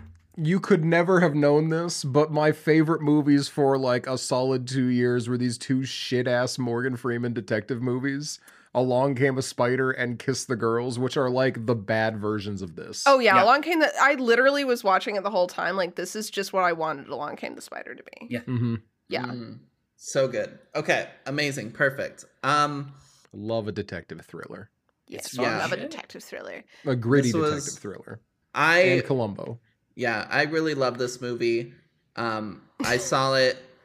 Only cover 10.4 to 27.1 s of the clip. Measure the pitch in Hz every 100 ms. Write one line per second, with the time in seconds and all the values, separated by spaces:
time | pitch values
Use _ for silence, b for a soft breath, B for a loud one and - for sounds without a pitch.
10.4 | - 117 117 117 123 120 127 156 127 123
11.4 | 113 120 113 120 98 110 110 107 107 107
12.4 | 101 98 92 80 - - 277 262 220 190
13.4 | 202 277 302 339 294 - 262 285 240 233
14.4 | 269 285 269 240 208 185 233 202 190 208
15.4 | 180 - 170 190 175 175 214 214 214 -
16.4 | 196 190 180 165 156 143 - 127 147 214
17.4 | - - - - - 127 - - 120 120
18.4 | 131 123 120 113 _ _ - 165 123 123
19.4 | 113 110 _ _ _ _ - 143 131 113
20.4 | 95 - _ 151 151 131 - - - 143
21.4 | 147 139 107 - 139 135 87 - - -
22.4 | 131 147 147 143 139 - b b _ 101
23.4 | 107 113 104 104 101 87 - 82 - 82
24.4 | 82 92 104 _ _ _ _ - - 123
25.4 | 123 110 165 185 277 - - 175 - -
26.4 | - 90 - b 151 123 113